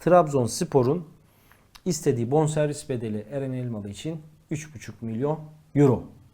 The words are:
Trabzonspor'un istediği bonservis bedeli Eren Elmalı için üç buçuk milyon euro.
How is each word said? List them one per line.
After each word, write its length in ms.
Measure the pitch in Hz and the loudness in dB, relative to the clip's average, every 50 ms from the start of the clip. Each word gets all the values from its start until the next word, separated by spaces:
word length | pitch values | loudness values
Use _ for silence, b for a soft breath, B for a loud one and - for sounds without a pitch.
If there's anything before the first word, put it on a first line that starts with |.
Trabzonspor'un 1080 | - 160 175 180 165 151 143 135 120 110 - - 180 - - 135 120 123 156 180 165 - - _ b b b b b b b b b b b - - | 2 6 6 6 6 4 2 0 0 0 -2 -4 -2 2 2 4 4 4 0 -2 -4 -10 -18 _ b b b b b b b b b b b -6 -4
istediği 460 | 185 160 - - 147 127 117 117 117 | -4 -4 0 0 0 0 0 0 0
bonservis 580 | 139 156 156 147 151 151 151 147 147 - - - | 2 2 2 2 0 0 -2 -2 -4 -6 -8 -6
bedeli 380 | 131 113 117 110 104 104 104 - | -6 -6 -4 -6 -6 -8 -8 -8
Eren 220 | 143 139 139 131 | -8 -8 -6 -6
Elmalı 360 | 127 127 123 120 113 104 98 101 | -6 -6 -6 -6 -8 -8 -10 -10
için 340 | 104 - - 156 170 156 - - - _ _ - | -12 -10 -10 -10 -10 -10 -12 -18 -20 _ _ -10
üç 240 | 156 147 - - - | -10 -10 -10 -12 -16
buçuk 280 | 110 - - - - | -16 -16 -16 -14 -12
milyon 380 | 117 113 113 113 135 147 156 160 - - - - _ _ - | -10 -8 -4 -2 -2 -2 -4 -4 -8 -16 -20 -20 _ _ 4
euro. 300 | 139 147 131 113 - - - - - - _ | 6 6 6 6 2 -2 -10 -18 -20 -20 _